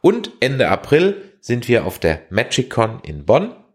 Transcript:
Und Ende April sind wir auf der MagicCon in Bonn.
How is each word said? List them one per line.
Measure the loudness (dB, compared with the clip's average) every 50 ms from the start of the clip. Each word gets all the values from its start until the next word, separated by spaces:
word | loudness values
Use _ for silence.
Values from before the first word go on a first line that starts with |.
Und | _ 4 2 2 -2 -10 -6 _
Ende | -2 -2 0 0 0 0
April | 0 -2 0 2 2 4 4 2 0 -4 -10 -20 _ _
sind | _ -4 -4 -4 0 2
wir | 2 2 2
auf | 0 -8 -2
der | -2 -2 -2 -2 -6 _
MagicCon | -4 -4 -2 -2 -2 -4 -4 -2 0 -2 -2 -2 -2 -8 -12
in | -12 -12 -12 0
Bonn. | 2 2 2 2 0 -10 -16 _ _ _